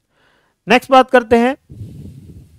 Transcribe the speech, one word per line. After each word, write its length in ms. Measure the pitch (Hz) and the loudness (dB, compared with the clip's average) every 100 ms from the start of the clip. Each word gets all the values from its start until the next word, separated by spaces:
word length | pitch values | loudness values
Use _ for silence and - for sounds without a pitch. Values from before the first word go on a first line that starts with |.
| _ _ _ _ _ _ - | _ _ _ _ _ _ -2
नेक्स्ट 240 | 240 - | -2 2
बात 200 | 269 254 | 2 4
करते 240 | 247 226 233 | 0 2 0
हैं 220 | 240 285 _ - - - - - - - - | 0 -4 _ -20 -20 -18 -20 -20 -20 -20 -20